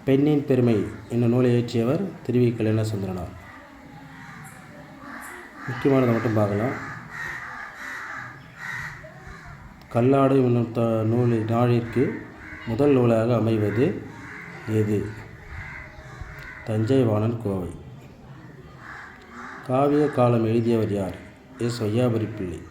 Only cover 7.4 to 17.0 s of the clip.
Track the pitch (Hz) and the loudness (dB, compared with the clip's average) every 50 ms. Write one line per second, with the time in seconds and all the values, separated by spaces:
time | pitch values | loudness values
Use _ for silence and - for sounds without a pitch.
7.4 | - - - - - - - - - - - - - - - - - - - - | -12 -12 -12 -14 -14 -14 -14 -14 -14 -12 -12 -12 -12 -12 -10 -12 -12 -12 -14 -16
8.4 | - - - - - 988 988 960 960 960 - - - - - - - - - - | -18 -20 -16 -14 -12 -10 -10 -10 -10 -12 -12 -14 -16 -18 -18 -18 -18 -18 -18 -16
9.4 | - - - - - - - - - - - 120 120 131 135 135 135 135 139 135 | -16 -18 -18 -18 -18 -20 -20 -20 -20 -2 0 4 4 6 6 6 6 6 4 4
10.4 | 127 123 123 123 117 117 - 120 117 117 113 110 110 110 113 120 123 120 117 110 | 4 4 4 2 0 0 0 0 2 2 2 2 2 2 2 4 4 2 2 2
11.4 | 107 110 113 117 123 123 120 117 117 - - 117 139 196 226 - - - - - | 0 0 2 2 4 4 4 2 0 0 0 0 0 0 -2 -6 -12 -16 -18 -18
12.4 | - - - - - 117 113 104 143 147 139 127 123 117 117 110 110 117 123 113 | -18 -18 -16 -14 -8 -6 0 2 4 4 6 6 6 4 4 4 4 2 2 2
13.4 | 107 113 113 110 107 101 98 113 135 180 202 - - - - - - - - - | 2 2 2 2 2 0 2 2 2 2 0 -4 -10 -14 -16 -16 -16 -16 -16 -16
14.4 | - - - - - - 110 107 104 104 107 98 - 107 - - - - - - | -16 -16 -16 -14 -8 -2 0 0 2 2 0 -2 -2 -4 -10 -12 -16 -16 -18 -18
15.4 | - - - - - - - - - - - - - - - - - - - - | -16 -14 -14 -14 -14 -14 -14 -16 -16 -18 -18 -18 -18 -18 -16 -14 -14 -14 -14 -16
16.4 | - - - - - - 110 110 113 110 135 135 | -16 -16 -16 -14 -6 -2 0 0 2 4 4 4